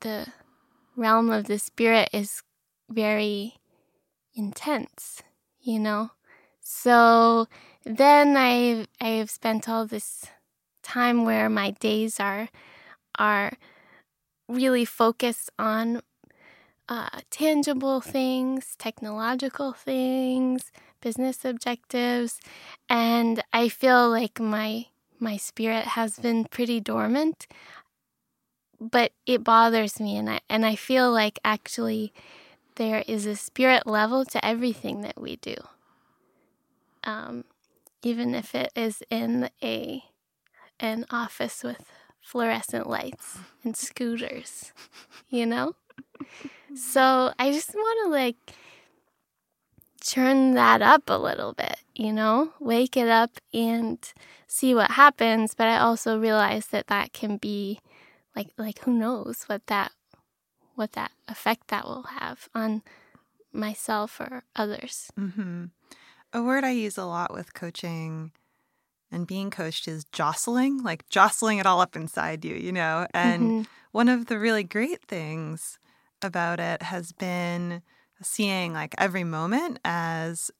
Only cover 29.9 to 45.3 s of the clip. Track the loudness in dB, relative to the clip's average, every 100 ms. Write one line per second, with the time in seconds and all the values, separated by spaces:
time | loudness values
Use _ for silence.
29.9 | -4 -6 -4 -2 -4 -2 2 2 0 2
30.9 | 4 4 4 2 0 -2 -2 -4 -6 -4
31.9 | -4 -6 -10 -20 -20 -20 _ _ -6 -2
32.9 | -2 -2 -4 -4 -6 -8 2 4 4 4
33.9 | 0 2 0 -2 -2 -2 0 -2 -4 -8
34.9 | -8 -10 -12 -12 -12 -12 -14 -16 _ _
35.9 | _ _ _ _ _ _ _ _ _ _
36.9 | -14 -10 -10 -10 -14 -14 _ _ _ _
37.9 | _ -4 -2 -2 -4 -4 -4 -4 -2 -4
38.9 | -4 -6 -4 -2 -2 -2 -6 -8 -6 -8
39.9 | -12 -16 _ _ _ _ _ -20 -8 -6
40.9 | -6 -6 -8 -8 -8 -8 -8 -12 -12 -18
41.9 | -20 _ _ -10 -4 -2 -2 -4 -6 -4
42.9 | -6 -8 -14 -18 -20 -20 _ -8 -8 -10
43.9 | -8 -6 -6 -8 -12 -14 -18 -20 -20 -20
44.9 | -20 -20 -20 -6